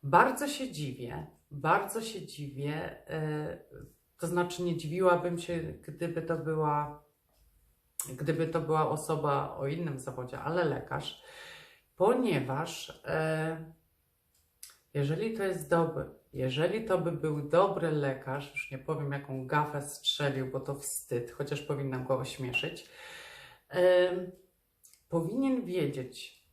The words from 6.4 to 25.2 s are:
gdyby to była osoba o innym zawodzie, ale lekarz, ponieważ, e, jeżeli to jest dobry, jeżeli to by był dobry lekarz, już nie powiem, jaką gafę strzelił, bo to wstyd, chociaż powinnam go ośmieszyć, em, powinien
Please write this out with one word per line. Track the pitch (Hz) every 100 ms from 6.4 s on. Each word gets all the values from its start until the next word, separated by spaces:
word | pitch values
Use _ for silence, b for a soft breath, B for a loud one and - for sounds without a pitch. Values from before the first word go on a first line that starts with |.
| 147 156 151 147 147 147 _ _ _ _ _ _ _ _ _ _ - 127
gdyby | 147 160 160
to | 160
była | 147 156 151
osoba | 151 - 151 143 139 143 -
o | 139
innym | 160 170 135
zawodzie, | 131 127 123 117
ale | 143 170 165
lekarz, | 131 - 139 147 - B B B B B B B _
ponieważ, | 190 254 240 151 123 135 170 - - - -
e, | 160 160 156 160 160 160 - _ _ _ _ _ _ _ _ - - _
jeżeli | 143 143 165 226 220
to |
jest | 190 185 -
dobry, | 170 160 147 147 - _
jeżeli | 131 131 127 170 214 220
to | 180
by | 160
był | 147 160 147 143
dobry | 165 196 190 165
lekarz, | 151 139 131 - 139 143
już | - -
nie | 135
powiem, | - 151 143
jaką | 139 139 131 127
gafę | 147 147 147
strzelił, | 139 - - - 143 131 127
bo | 135
to | - 139
wstyd, | - - - 120 120
chociaż | - 143 139
powinnam | - 143 139 131 127
go | 131
ośmieszyć, | 131 - 127 123 147 - - B B B B B B B _
em, | 170 180 180 180 180 180 - - _ _ _ - - _
powinien | 170